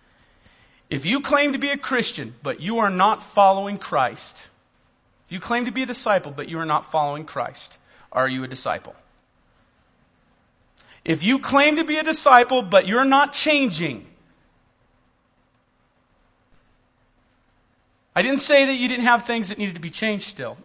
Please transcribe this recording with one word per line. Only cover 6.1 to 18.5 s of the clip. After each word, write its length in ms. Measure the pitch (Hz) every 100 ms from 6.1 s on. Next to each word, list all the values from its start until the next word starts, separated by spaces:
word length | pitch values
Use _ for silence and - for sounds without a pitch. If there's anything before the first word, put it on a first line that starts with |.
| 196 147
but 160 | 135 -
you 100 | 165
are 80 | 160
not 240 | 151 -
following 360 | 156 143 147 156
Christ, 520 | 139 120 - - - _ _ _
are 180 | - 131
you 140 | 131
a 60 | 131
disciple? 480 | 127 - 78 - - _ _ _ _ _ _ _ _ _ _ _ _ _ _ _ _ _ _ _ -
If 180 | - 156
you 160 | 185 269
claim 380 | - 277 294 302
to 80 |
be 140 | 320 311
a 40 |
disciple, 600 | 311 - 285 247 240 254
but 260 | 190 190 185
you're 160 | 233
not 300 | 269 269 285
changing, 680 | - 311 294 262 156 160 113 - _ _ _ _ _ _ _ _ _ _ _ _ _ _ _ _ _ _ _ _ _ _ _ _ _ _ _ _ _ _ _ _ _ _ _ _ _ _ _ _ 175
I 60 |
didn't 200 | 233 277
say 240 | -